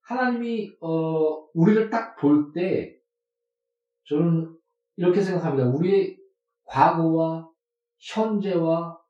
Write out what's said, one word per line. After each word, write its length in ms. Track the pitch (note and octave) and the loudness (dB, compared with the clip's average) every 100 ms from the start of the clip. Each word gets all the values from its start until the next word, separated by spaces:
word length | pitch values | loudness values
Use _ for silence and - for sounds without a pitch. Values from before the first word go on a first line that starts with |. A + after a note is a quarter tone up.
하나님이, 760 | - B3+ B3 A#3 A#3 A3+ G3+ - | -8 -2 -2 -2 -4 -6 -8 -10
어, 680 | E3 D#3+ D#3+ D#3+ D#3 D#3 - | -4 -2 -2 0 0 -2 -8
우리를 340 | E3 F#3 G#3+ G#3 | 2 4 4 0
딱 280 | - - - | -4 -6 -2
볼 340 | C#3+ D3+ D3 | 2 2 2
때 420 | F3 F#3 - - - _ _ _ _ _ _ _ _ _ _ | -4 -2 -2 -6 -16 _ _ _ _ _ _ _ _ _ _
저는 580 | - D3+ E3+ E3 D#3+ - _ _ _ - | -4 0 2 0 -2 -14 _ _ _ 0
이렇게 200 | F3 G#3 | 2 2
생각합니다. 480 | F#3+ F3 D3 C3+ B2 | 0 -2 -2 0 0
우리의 480 | C#3 F#3 G3 F#3 - _ _ _ _ | 0 2 2 0 -8 _ _ _ _
과거와 840 | - C3+ C#3+ E3 E3 E3 D#3+ E3 D#3+ _ _ _ _ _ | -8 2 2 2 0 2 0 -4 -12 _ _ _ _ _
현재와 1000 | - A3 A3 G#3 F#3+ F3 D#3+ E3 E3 - | -8 -2 0 0 0 0 2 0 -4 -14